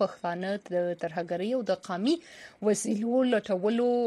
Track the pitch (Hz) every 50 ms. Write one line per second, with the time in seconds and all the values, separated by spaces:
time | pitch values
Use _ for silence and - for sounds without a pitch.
0 | 202 - - - - 175 175 175 185 190 202 202 - - 180 175 175 175 175 170
1 | 175 165 156 170 170 170 175 170 190 220 254 262 214 190 185 185 - - 180 175
2 | 208 277 339 330 - - - - - - - - 202 214 208 - - 220 220 202
3 | 226 233 240 262 262 247 233 208 208 - 196 185 190 214 233 233 247 247 240 240
4 | 240